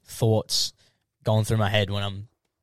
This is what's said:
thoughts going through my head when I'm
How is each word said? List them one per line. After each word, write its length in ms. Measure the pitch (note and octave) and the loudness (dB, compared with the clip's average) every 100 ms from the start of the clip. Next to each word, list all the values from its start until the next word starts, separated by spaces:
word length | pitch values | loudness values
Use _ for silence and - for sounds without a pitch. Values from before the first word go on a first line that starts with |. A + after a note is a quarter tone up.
thoughts 680 | - - A2+ A2 - - - - _ _ _ _ | -14 0 2 2 0 -2 -4 -6 _ _ _ _
going 200 | - A2 | 0 0
through 120 | G#2 A2 | 2 0
my 140 | G2+ | 2
head 180 | G#2+ G2 | 2 0
when 140 | G2+ | -2
I'm 240 | G2+ G2 G#2+ _ _ _ | -6 -8 -14 _ _ _